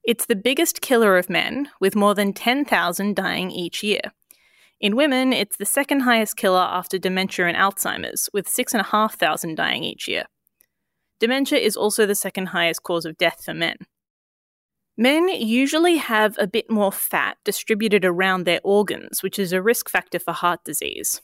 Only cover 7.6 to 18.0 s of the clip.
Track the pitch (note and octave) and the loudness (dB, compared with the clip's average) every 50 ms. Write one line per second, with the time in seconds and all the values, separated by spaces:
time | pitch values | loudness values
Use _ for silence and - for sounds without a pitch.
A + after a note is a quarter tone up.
7.6 | F#3+ G3 G3+ - - - - - E2 A#1 - - - - - G3+ F3 - - - | 2 0 0 -2 -4 -4 -4 -4 -6 -8 -6 -6 -6 -4 -4 -6 -4 -2 -2 -2
8.6 | B3 - - A3 F#3+ - - G#3+ G#3+ A3 - - F3+ D#3 D#3+ - - E3 D#3+ - | -2 0 0 -2 0 0 2 2 2 0 0 -2 0 0 0 -2 -6 -8 -4 -2
9.6 | E3+ - - - - - - - - - - - - - _ _ _ _ _ _ | -2 -2 -2 -2 -4 -8 -8 -8 -8 -6 -6 -6 -6 -10 _ _ _ _ _ _
10.6 | _ _ _ _ _ _ _ _ _ _ _ _ A3 A#3 B3+ C4+ C#4 - D4+ C#4+ | _ _ _ _ _ _ _ _ _ _ _ _ 0 0 2 0 0 0 0 2
11.6 | - G#3+ G3 - - G#3 G3+ - G#3+ G3 G#3 - - F#3+ - G3 F#3 F3+ - F3 | 2 0 0 0 -2 -2 2 2 2 2 2 -2 -4 -6 -6 -6 -8 -4 -2 0
12.6 | E3+ E3+ D#3+ - - - F3 E3+ D#3+ E3 D#3 _ F3+ E3 - - - - D#3+ D#3+ | 0 0 0 -2 -4 -4 -4 -4 -4 -6 -4 _ 0 0 0 -2 -12 -10 -4 -4
13.6 | E3 E3 - - - _ _ _ _ _ _ _ _ _ _ _ _ _ _ _ | -4 -4 -4 -8 -16 _ _ _ _ _ _ _ _ _ _ _ _ _ _ _
14.6 | _ _ _ _ _ _ _ - A3+ C4 D4 D#4+ F4 F#4 F#4 - A3+ G#3+ A3+ B3 | _ _ _ _ _ _ _ 2 4 4 4 4 4 2 0 0 0 2 2 2
15.6 | C4+ C#4 D#4 D#4 E4+ F4+ E4+ D4 - - A#3 G#3+ G#3+ G#3+ A3 - G#3+ F#3 - A3+ | 2 2 2 2 4 4 2 2 0 0 2 2 2 2 2 0 -4 0 0 -4
16.6 | - - A3+ G#3 G3+ G3 G3 - - - - D#3+ - G2+ - _ _ - - - | -2 0 0 2 2 0 0 -4 -6 -2 -2 -2 -2 -2 -6 _ _ -4 -4 -4
17.6 | - - A3+ G3+ A3+ A3 G3+ G3+ | -2 -4 -2 0 0 2 2 2